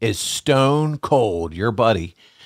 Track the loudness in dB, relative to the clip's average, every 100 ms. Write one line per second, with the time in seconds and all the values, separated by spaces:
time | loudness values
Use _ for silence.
0 | -4 -4 -6 -6 0 2 4 2 0 -4
1 | 0 2 2 -2 -6 -4 -2 2 2 2
2 | -2 -12 _ _